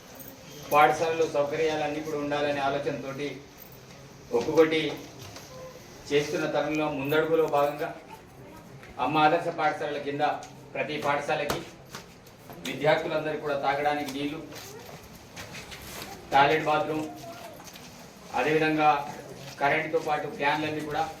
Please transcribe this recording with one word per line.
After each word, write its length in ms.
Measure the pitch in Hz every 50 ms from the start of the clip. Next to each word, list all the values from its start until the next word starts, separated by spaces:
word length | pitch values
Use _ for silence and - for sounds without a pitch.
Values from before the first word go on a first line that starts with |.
| - - - - - - - - - - - - - - 185
పాఠశాలలో 540 | - - - - - 170 165 165 165 160 147
సౌకర్యాలన్నీ 720 | - 147 143 143 156 151 160 156 151 151 151 147 147 156
కూడా 180 | 156 156 151 147
ఉండాలనే 440 | 143 143 147 143 147 147 143 143
ఆలోచనతోటి 800 | 139 139 139 143 139 - 131 127 135 135 135 139 143 139 127 - - - - - - - - - - - - - - - - - - -
ఒక్కొక్కటి 680 | - - - 156 151 160 160 156 160 160 151 143 - - - - - - - - - - - - - - - - - - - - - - - - 143
చేస్తున్న 320 | 147 147 - - 165 156
తరుణంలో 440 | 151 147 147 147 151 156 151 151 147
ముందడుగులో 580 | 143 135 135 143 151 156 156 160 165 160 156 139
భాగంగా 480 | 143 143 143 143 - - 165 - - - - - - - - - - - - - - - - - - - - - - -
అమ్మ 180 | 127 139 151 156
ఆదర్శ 300 | 151 156 170 170 - 170
పాఠశాలల 500 | 156 - 151 147 143 - 156 147 143 131
కింద 240 | 120 143 139 143 147 139 - - - - - - - - -
ప్రతి 280 | - 139 151 151 139 -
పాఠశాలకి 540 | 143 139 143 - - 156 147 147 - - 170 - - - - - - - - - - - - - - - - - - - - - 131
విద్యార్థులందరికీ 760 | 131 135 143 156 160 160 160 175 156 151 151 156 151 143
కూడా 180 | 147 147 143 139
తాగడానికి 520 | 139 135 143 143 147 147 147 143 143 131
నీళ్లు, 320 | 131 143 147 143 156 160 160 - - - - - - - - - - - - - - - - - - - - - - - - - - - - - - - - - - - - -
టాయిలెట్ 340 | 139 139 139 147 156 151 151
బాత్రూమ్, 440 | 151 151 151 147 151 156 156 151 - - - - - - - - - - - - - - - - - - - - - - - - - -
అదేవిధంగా 840 | 127 131 151 156 156 156 156 151 151 151 151 151 147 - - - - - - - - - - - -
కరెంటుతో 400 | 143 143 151 156 160 156 165 160
పాటు 280 | - - 151 147 147 143
ఫ్యాన్లన్నీ 540 | - 143 143 143 147 156 156 156 156 151
కూడా 280 | 139 147 147 147 151 160 - -